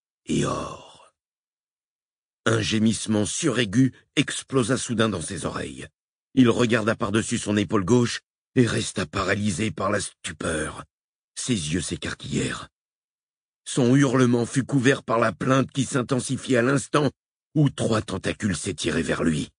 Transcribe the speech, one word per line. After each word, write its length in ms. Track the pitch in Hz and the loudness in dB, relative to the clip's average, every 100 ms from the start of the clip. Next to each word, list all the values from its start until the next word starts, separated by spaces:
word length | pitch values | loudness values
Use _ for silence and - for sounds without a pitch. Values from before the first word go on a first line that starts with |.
| _ _ - | _ _ -4
et 180 | 76 | -2
or. 460 | 71 - - - - - - _ _ _ _ _ _ _ _ _ _ _ _ _ 113 | -2 -4 -8 -14 -20 -20 -20 _ _ _ _ _ _ _ _ _ _ _ _ _ -2
Un 140 | 113 | -2
gémissement 640 | 101 110 110 104 - 107 98 | 0 2 2 0 -2 -2 0
suraigu 680 | - 160 113 113 104 131 - _ - | -2 -2 0 0 2 2 0 _ -2
explosa 640 | 151 - - 131 110 127 | -2 -4 -4 -2 0 -2
soudain 320 | - 110 113 | -2 0 0
dans 100 | 95 | -2
ses 240 | 78 92 | -6 -8
oreilles. 420 | 78 76 71 65 71 _ _ _ _ | -8 -8 -10 -12 -18 _ _ _ _
Il 140 | - 120 | 4 6
regarda 480 | 104 120 117 107 107 | 6 4 2 2 -2
par-dessus 420 | 107 107 - 113 | 0 0 0 -2
son 180 | - 104 | 0 0
épaule 280 | 95 107 | 2 0
gauche 380 | 90 123 120 - - _ _ | 4 4 4 -2 -12 _ _
et 120 | 131 117 | 2 2
resta 380 | 113 104 - | 0 -4 -6
paralysé 680 | 90 101 92 98 104 82 110 | -6 -4 -2 0 0 -2 -4
par 200 | - 98 | -4 -2
la 100 | 104 | -2
stupeur. 840 | - - - 80 90 78 78 - - _ _ _ _ | -4 -10 -14 -8 -6 -4 -6 -10 -16 _ _ _ _
Ses 400 | - - 113 73 | -12 -4 -2 -2
yeux 80 | 87 | -4
s'écarquillèrent. 840 | - 85 - - - 71 64 - - _ _ _ _ _ _ _ _ _ | -4 -8 -8 -10 -6 -4 -4 -6 -12 _ _ _ _ _ _ _ _ _
Son 300 | - - 120 | -6 0 4
hurlement 520 | 135 143 127 123 120 117 | 6 4 4 4 4 0
fut 180 | 135 | -2
couvert 380 | - 143 120 135 | 0 2 2 2
par 160 | - 117 | 0 0
la 140 | 117 | 0
plainte 380 | - - 135 127 | 0 0 2 2
qui 140 | - | -2
s'intensifia 760 | 113 135 117 127 - 131 - 123 | -2 -2 -2 -2 -2 -6 0 2
à 20 | |
l'instant 480 | 120 139 - 147 143 - _ _ _ | 4 0 0 0 0 -2 _ _ _
où 140 | - 143 | 2 2
trois 320 | - 127 110 | 2 0 0
tentacules 560 | - 92 - 87 110 82 | -2 -4 -4 -4 -2 -2
s'étiraient 460 | - 80 85 78 | -4 -4 -2 -2
vers 200 | 78 76 | -2 0
lui. 280 | 82 76 - | 0 0 -4